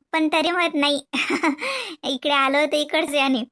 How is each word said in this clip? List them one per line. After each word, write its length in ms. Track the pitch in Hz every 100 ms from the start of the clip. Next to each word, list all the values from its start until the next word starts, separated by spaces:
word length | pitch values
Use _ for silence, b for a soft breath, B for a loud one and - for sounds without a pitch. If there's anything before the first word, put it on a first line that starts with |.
| _
पण 160 | 320 311
तरी 240 | 320 311
म्हणत 220 | 349 339
नाही. 320 | 302 285 285 -
<laughs> 920 | - - 302 330 285 523 539 453 320
इकडे 300 | - 262 302
आलो 320 | 285 269 277 294
तर 80 |
इकडचे 460 | 302 294 311 254 285
आणि 200 | 269 262 233